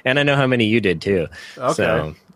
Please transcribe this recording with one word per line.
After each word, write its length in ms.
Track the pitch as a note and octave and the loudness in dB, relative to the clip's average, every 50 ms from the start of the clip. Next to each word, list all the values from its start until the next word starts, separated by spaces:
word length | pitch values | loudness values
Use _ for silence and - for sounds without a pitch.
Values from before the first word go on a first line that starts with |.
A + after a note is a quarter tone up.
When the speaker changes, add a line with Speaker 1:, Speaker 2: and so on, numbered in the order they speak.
| - | -4
Speaker 1:
and 120 | B2+ C3 C#3+ | 0 0 2
I 40 | C#3+ | 2
know 120 | D3 C#3+ | 2 2
how 120 | C#3+ C#3 | 2 2
many 180 | B2+ B2+ A#2+ A2+ | 2 2 2 2
you 160 | G#2+ A2 A#2+ | 2 2 2
did 200 | G2+ F#2+ F2 D#2+ - | 2 2 0 0 -2
too. 240 | F#2+ G2+ F2+ D#2 - - - - - - | -2 0 0 -2 -4 -8 -14 -20 -18 -12
Speaker 2:
Okay. 180 | - B2+ C3 D#3 | -6 -4 -2 -2
Speaker 1:
So, 420 | - F3+ - - D#2 D#2 D#2 D2+ - _ - - | 0 0 0 0 0 -2 -4 -8 -14 _ -20 -20